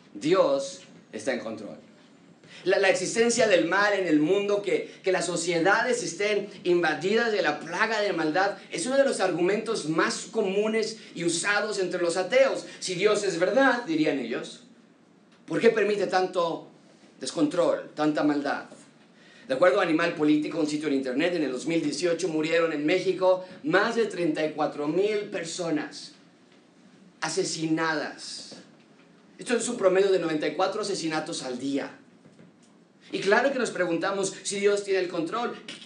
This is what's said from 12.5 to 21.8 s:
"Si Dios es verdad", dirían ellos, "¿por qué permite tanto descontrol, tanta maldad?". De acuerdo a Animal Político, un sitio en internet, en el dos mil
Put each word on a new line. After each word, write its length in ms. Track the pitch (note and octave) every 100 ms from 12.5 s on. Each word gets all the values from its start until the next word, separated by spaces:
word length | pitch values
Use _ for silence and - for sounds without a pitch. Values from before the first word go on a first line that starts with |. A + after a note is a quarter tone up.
| - - -
"Si 160 | F#3
Dios 300 | F3 G#3 G#3
es 140 | F#3+ E3
verdad", 440 | F#3 B3 C4 A#3+
dirían 340 | E3 D#3 D3+ C3+
ellos, 440 | A2+ C#3 - - - - _ _ _ _ _ _ -
"¿por 140 | D#3+
qué 100 | A3+
permite 360 | A3 G#3 G#3 F3+
tanto 640 | F#3 F#3 F3+ E3+ D3 - - _ - - -
descontrol, 680 | C3 E3+ D3+ F3 D3+ - -
tanta 280 | D3+ D3+ D3+
maldad?". 440 | D3 C#3+ C#3 G#2+ - - - _ - - - - -
De 60 |
acuerdo 280 | C3 F3+ G3
a 20 |
Animal 320 | F3 D#3+ E3+
Político, 440 | D#3+ D3+ D3+ D3+ D#3+
un 80 | D3
sitio 220 | D3+ D3+
en 60 |
internet, 400 | C3+ C3 C3 F3
en 80 | F3
el 100 | C3
dos 140 | A#2+ C#3
mil 160 | E3